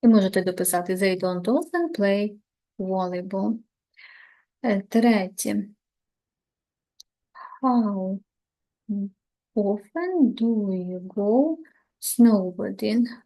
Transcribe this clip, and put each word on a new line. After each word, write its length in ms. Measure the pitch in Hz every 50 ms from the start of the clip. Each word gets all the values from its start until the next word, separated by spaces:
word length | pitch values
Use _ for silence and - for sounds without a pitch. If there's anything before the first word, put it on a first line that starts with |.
І 60 | - 233
можете 340 | 220 214 190 190 190 190
дописати: 520 | 180 185 180 - 180 180 - 180 175 180 190
«They 260 | 185 196 190 185 185
don't 240 | 185 185 180 180 175
often 540 | 208 240 302 349 - - 349 339 330 339 -
play 400 | 202 196 196 202 208 214 208 - _ _ _ _ _ _ _ _
volleyball». 800 | 196 185 190 185 185 180 180 180 180 185 190 190 202 214 220 226 - _ _ _ _ _ _ - - - - - - - _ _ _ _ _ _
Е, 200 | - 247 208 196
третє. 840 | 202 - - 226 226 240 226 208 190 185 - - - 220 - 208 196 - - _ _ _ _ _ _ _ _ _ _ _ _ _ _ _ _ _ _ _ _ _ _ _ _ _ - _ _ _ _ _ _ - - - - -
How 580 | - 262 247 240 226 208 202 190 185 190 196 196 _ _ _ _ _ _ _ _ _ _ _ _ _ - 208 202 196 196 _ _ _ _ _ _ _ _ _
often 800 | 226 202 196 208 208 - _ _ 320 349 370 370 349 277 220 -
do 360 | - 226 233 233 220 208 196 190 185 180 180
you 100 | 180 180
go 560 | 180 185 - 208 202 208 220 262 285 320 320 320 320 - _ _ _ _ _ _
snowboarding? 1040 | - - - - 233 233 214 202 185 185 180 175 208 202 196 190 220 214 214 240 240 233 - - _